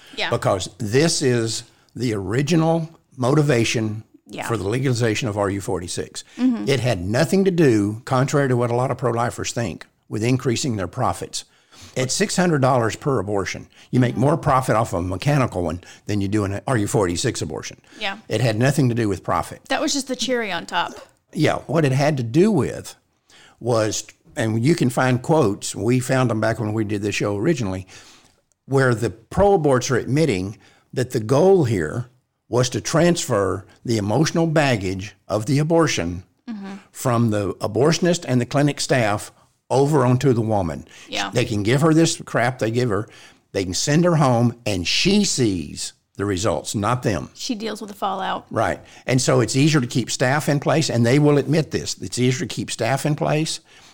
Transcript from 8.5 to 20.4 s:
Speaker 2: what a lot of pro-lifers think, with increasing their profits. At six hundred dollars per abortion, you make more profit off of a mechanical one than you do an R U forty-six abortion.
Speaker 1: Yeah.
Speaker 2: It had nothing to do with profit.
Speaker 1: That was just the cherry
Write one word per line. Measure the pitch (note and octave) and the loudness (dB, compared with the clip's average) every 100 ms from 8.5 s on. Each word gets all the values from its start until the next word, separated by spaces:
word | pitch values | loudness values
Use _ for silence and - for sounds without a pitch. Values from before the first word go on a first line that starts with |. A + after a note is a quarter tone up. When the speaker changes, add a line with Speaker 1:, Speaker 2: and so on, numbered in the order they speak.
| B2 | 2
Speaker 2:
what | A#2+ | 2
a | A#2+ | 0
lot | C3+ | -2
of | A#2+ | -2
pro-lifers | A#2+ A#2 A#2+ - - | -2 0 -2 -4 -6
think, | A#2+ G#2+ - - _ - | -4 -6 -6 -16 _ -10
with | A#2+ | -2
increasing | A#2 B2+ C3+ A#2 C#3+ G#2+ | 0 2 0 -2 -2 -4
their | F2+ | -4
profits. | - G#2+ E2+ - - - _ _ - - - | -2 -2 -4 -8 -12 -14 _ _ -20 -10 -6
At | B2+ | -4
six | - - - | -2 0 2
hundred | F3+ D3+ | 2 4
dollars | B2+ C3 A2 | 4 2 0
per | - D3 B2+ | -2 -2 -2
abortion, | F#2+ G2+ F2+ - - _ - | -2 -4 -4 -8 -14 _ -2
you | B2 | 2
make | A#2+ - | 2 2
more | C#3 E3 | 2 2
profit | C#3+ C3 C3 A2 | 2 2 2 0
off | A#2 | 0
of | F2+ | -2
a | F2+ | -4
mechanical | F#2 D3 D3 A#2+ F#2 | -2 0 2 0 -2
one | E2+ F2 - - - | -4 -6 -12 -16 -4
than | G#2 | -2
you | G2 | 0
do | G#2+ | 0
an | G2 G2 - | -2 -4 -2
R | B2 | -2
U | G2+ | 0
forty-six | A#2 F2+ F2 B2 - | 0 0 0 -2 -4
abortion. | D#2+ D2+ - - _ - | -8 -8 -12 -16 _ -8
Speaker 1:
Yeah. | G3+ G#3+ - | -8 -8 -4
Speaker 2:
It | A2 | 0
had | A#2 G#2+ | 0 2
nothing | C3+ D#3 B2+ | 0 2 2
to | |
do | A#2 G#2+ | 2 -2
with | F2+ | -2
profit. | - F2 - - - | -2 -2 -4 -10 -6
Speaker 1:
That | C4 | -2
was | D4 | -2
just | C#4 C4 | -4 -6
the | |
cherry | B3 - A#3+ | -6 -4 -4